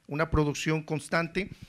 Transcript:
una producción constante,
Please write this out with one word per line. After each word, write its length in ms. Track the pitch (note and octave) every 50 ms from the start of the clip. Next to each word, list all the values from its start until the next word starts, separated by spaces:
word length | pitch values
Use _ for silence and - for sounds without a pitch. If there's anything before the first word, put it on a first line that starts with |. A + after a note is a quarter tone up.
| _
una 240 | - C#3+ D3 E3 D#3+
producción 500 | - D#3 D3+ D3 C3+ - - D#3 D#3 D#3+
constante, 680 | D#3 - D#3 C#3+ - - - E3 E3+ D#3+ - F#3 G3 - - - -